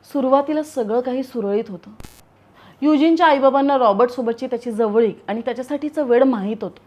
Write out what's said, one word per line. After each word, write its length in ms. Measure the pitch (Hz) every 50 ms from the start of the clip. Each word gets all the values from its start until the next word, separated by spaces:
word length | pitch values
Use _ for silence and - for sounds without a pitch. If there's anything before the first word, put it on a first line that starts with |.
| _
सुरुवातीला 600 | - - 285 254 262 262 277 285 285 302 302 302
सगळं 380 | 302 - 269 226 202 220 247
काही 220 | 247 262 247 262 269
सुरळीत 400 | 254 - 240 202 202 202 208 226 226
होतं. 220 | 190 170 - 202 214 _ - - - - - _ _ _ _ _ _ _ - - - _
युजिनच्या 460 | 269 294 311 277 294 330 330 320 349 320
आईबाबांना 500 | 294 277 262 269 254 277 277 277 285 262
रॉबर्टसोबतची 720 | 254 220 202 202 247 240 247 - 247 226 226 233 262 262
त्याची 240 | 254 233 - 247
जवळीक 500 | 220 208 233 214 202 226 233 214 - - - -
आणि 140 | 202 226
त्याच्यासाठीचं 600 | 226 262 240 233 254 254 294 285 294 302 302 311 294
वेड 200 | 247 240 247 262
माहीत 340 | 269 247 214 190 202 220 214
होतं. 180 | 220 180 - - _